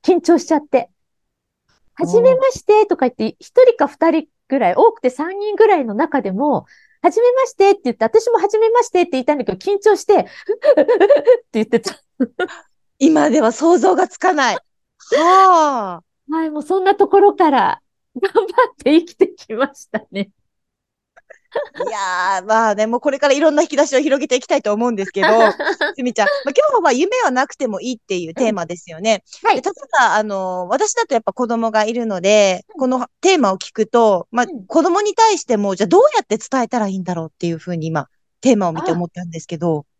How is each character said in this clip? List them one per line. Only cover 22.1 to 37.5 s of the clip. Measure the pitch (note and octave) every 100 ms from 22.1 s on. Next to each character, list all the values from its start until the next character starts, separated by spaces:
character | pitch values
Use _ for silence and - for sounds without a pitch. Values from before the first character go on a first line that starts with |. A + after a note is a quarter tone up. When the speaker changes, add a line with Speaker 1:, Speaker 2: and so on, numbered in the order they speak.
| F3+ F#3 F#3+
Speaker 2:
ー、 |
ま | F#3+ A3 A3+
あ | G3+
ね、 | A3
も | A#3+
う |
こ | D4
れ | C4+
か | C#4+
ら |
い | C#4
ろ | D#4
ん | D4
な |
引 | E4
き | C4
出 | D4+
し | C4
を |
広 | D4 C4+
げ | C#4
て | B3+
い |
き | -
た |
い | D#4
と | G#3+
思 | G#3 A#3+
う |
ん |
で | G#3+
す | G3
け | G3
ど、 | G#3
Speaker 1:
<laughs> | A3+ A3+ - - - D4 F4
Speaker 2:
す |
み | B3
ち | A3+
ゃ |
ん、 | G#3+ C#5+
ま | D4
あ、 | -
今 | D5+ B4
日 |
は | E4+
夢 | B3+ F#4+ B4+
は | F4+
な | B3+ D4
く | -
て | B3
も | G3
い | A#3+
い | A#3+
っ |
て | _ F#3
い | E3
う |
テ | E3 A3
ー |
マ | G3+ E3
で | F3
す | -
よ | D#3+
ね。 | G#3+ G#3 _ -
Speaker 1:
う | A4+
ん。 |
は |
い。 | F#4
Speaker 2:
で、 |
例 | G4
え | - C#5 D4
ば、 | A3+
あ | G#3+
の、 | G#3+ G3 F#3 F3+ F3+
私 | B3 G#4+
だ | - A#4
と |
や | A#3+
っ |
ぱ | -
子 | - A#3+
供 | A#3 A3+
が | G#3+
い | G#3+
る | A3+ A3+
の | F#3
で、 | F#3+ G#3+ G3 F3+ _
Speaker 1:
う | D#4
ん。 |
Speaker 2:
こ | B3+
の | B3+ B3+ _
テ | F4+
ー | F#4
マ | G#3
を | F#3+
聞 | -
く | - A3
と、 | A#3 A3 F#3 -
ま | A#3
あ、 | B3
Speaker 1:
う |
ん。 | C#4
Speaker 2:
子 | F#3 E4
供 | F4 F4+
に | G#4
対 | G#4+ A4 F#4+
し |
て | - A3
も、 | G3+
じ | F#3
ゃ | G3
あ |
ど | F4+
う | D4
や | A#4+
っ | -
て | A3
伝 | - C4+
え | A#3
た | B3
ら | G#3
い |
い | F#3+
ん |
だ | F3+
ろ | F3
う | D#3+
っ | _
て |
い | E3+